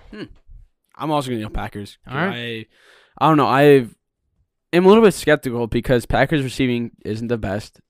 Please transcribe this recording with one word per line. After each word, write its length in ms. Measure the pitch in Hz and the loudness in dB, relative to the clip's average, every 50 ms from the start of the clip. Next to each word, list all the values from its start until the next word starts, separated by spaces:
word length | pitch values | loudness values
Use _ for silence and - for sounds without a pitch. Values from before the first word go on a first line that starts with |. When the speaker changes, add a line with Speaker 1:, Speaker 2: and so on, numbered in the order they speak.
| - - | -20 -20
Speaker 1:
Hmm. 140 | - 214 - - - _ _ - - - - _ _ _ _ _ _ | -18 -18 -18 -18 -20 _ _ -20 -20 -20 -20 _ _ _ _ _ _
I'm 160 | - 135 151 | -12 -8 -6
also 200 | 151 147 139 131 | -4 -4 -4 -6
gonna 120 | 123 113 107 | -8 -8 -8
go 40 | 107 | -8
Packers. 480 | - - 101 110 - 104 101 98 - _ _ | -8 -10 -10 -10 -10 -14 -14 -16 -18 _ _
Speaker 2:
All 80 | 113 127 | -12 -8
right. 500 | 139 170 196 175 120 120 117 117 113 113 _ _ _ _ _ _ _ _ _ _ - | -6 -6 -4 -6 -8 -10 -10 -12 -12 -14 _ _ _ _ _ _ _ _ _ _ 0
Speaker 1:
I, 60 | - | 2
I 40 | 151 | 2
don't 100 | 160 151 | 4 4
know. 80 | 135 | 2
I've, 480 | 101 120 135 143 147 143 139 123 104 - _ _ _ _ _ _ _ _ _ _ _ _ _ _ - - | 2 2 4 6 6 6 6 4 0 -12 _ _ _ _ _ _ _ _ _ _ _ _ _ _ -2 0
I'm 100 | 170 185 | 2 6
a 40 | 185 | 6
little 140 | 202 226 226 | 6 6 6
bit 100 | 202 170 | 4 2
skeptical 520 | - - - 151 147 - 131 117 120 117 113 | 2 0 0 0 0 0 -4 -6 -6 -6 -4
because 360 | - 120 113 - 135 123 113 | -4 -4 -2 0 0 0 0
Packers 380 | - - 113 127 139 165 151 135 | -2 0 0 0 0 0 -4 -4
receiving 480 | 131 - - 135 127 120 120 117 113 - _ - | -4 -4 -4 -2 -2 -2 -4 -6 -8 -12 _ -10
isn't 240 | 85 107 110 120 113 | -10 -10 -8 -6 -6
the 100 | 120 113 | -6 -4
best. 420 | 107 98 95 104 - - _ _ _ | -4 -6 -6 -8 -8 -12 _ _ _